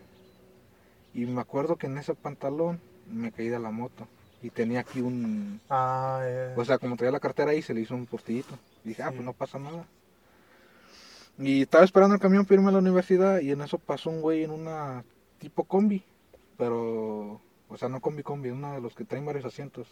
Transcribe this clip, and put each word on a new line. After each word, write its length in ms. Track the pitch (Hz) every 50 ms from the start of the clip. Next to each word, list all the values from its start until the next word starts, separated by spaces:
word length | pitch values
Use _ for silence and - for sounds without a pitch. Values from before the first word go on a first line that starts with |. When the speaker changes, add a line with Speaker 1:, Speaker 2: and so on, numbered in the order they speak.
| - _ _ - - - _ _ _ _ _ _ _ _ _ _ _ _ _ _ _ _ -
Speaker 1:
Y 120 | 120 120
me 160 | 123 123 123
acuerdo 360 | 113 - - 139 147 160 170
que 100 | - -
en 100 | 139 135
ese 160 | 143 147 - 151
pantalón 680 | - - 151 139 - 143 135 143 156 165 170 175 170 - - - - -
me 240 | - 113 113 117 113
caí 160 | - - 113
de 120 | 117 120 120
la 120 | 117 110
moto 360 | 107 113 120 - - - 107 - _ _ - _ _ - 123
y 60 | 117
tenía 320 | - - 113 113 123 123
aquí 200 | 120 - - 131
un 600 | 123 123 123 123 117 110 107 104 101 101 101 110 _ -
Speaker 2:
Ah, 500 | 139 131 127 127 131 131 131 131 131 131 131
eh. 300 | 127 123 127 127 127 127
Speaker 1:
o 100 | 120 117
sea, 120 | 120 127
como 200 | 123 135 123 123
traía 140 | - 120 127
la 80 | 139 139
cartera 320 | - 135 - - 143 147
ahí, 100 | 151 156
se 120 | - - 117
le 80 | 113
hizo 140 | 113 - 127
un 100 | 123 123
postillito. 520 | - 117 110 - - 117 123 - - 135 - _ _ _ _ -
Y 60 | 110
dije, 120 | 110 - 127
"Ah, 60 | -
Speaker 2:
Sí. 60 | 131
Speaker 1:
pues 100 | 127 123
no 80 | 127 123
pasa 260 | - 135 - - 135
nada". 260 | 139 147 165 170 180 _ _ _ _ _ _ _ _ _ _ _ _ _ _ _ _ _ _ _ _ - - - - - - - - _ _
Y 240 | - 135 139 139 139 135
estaba 220 | - - 160 185
esperando 300 | 190 - 196 190 196 202
el 60 | 196
camión 220 | - 185 190 202 196
para 100 | - 202
irme 140 | 190 196 196
a 40 | 190
la 60 | 196
universidad 600 | 185 185 185 180 180 - 190 180 190 196 190 180
y 120 | 143 139
en 100 | 143 139
eso 180 | 143 - - 165
pasó 300 | - - 143 - - 165
un 120 | 160 160
güey 220 | 156 160 160 156 156
en 80 | 156
una 520 | 156 156 160 160 160 156 147 135 127 123 - _ _ _ _ _ _ _
tipo 240 | - 147 - - -
combi, 400 | - 185 196 214 208 202 190 - _ _ _ _ _ - - _ _ _
pero, 840 | - 123 120 117 117 117 113 113 110 110 110 107 107 104 104 107 - _ _ _ _ _ -
o 80 | 110
sea, 120 | - 123 123
no 120 | 131 123
combi 200 | - 151 151 147
combi, 280 | 139 - 143 143 135 123
una 220 | 123 135 143 143 143
de 80 | 135
los 120 | 120 113 -
que 120 | - 113
traen 200 | - - 135 147
varios 200 | 147 143 143 131
asientos, 420 | 117 - - 139 135 - 127 113 -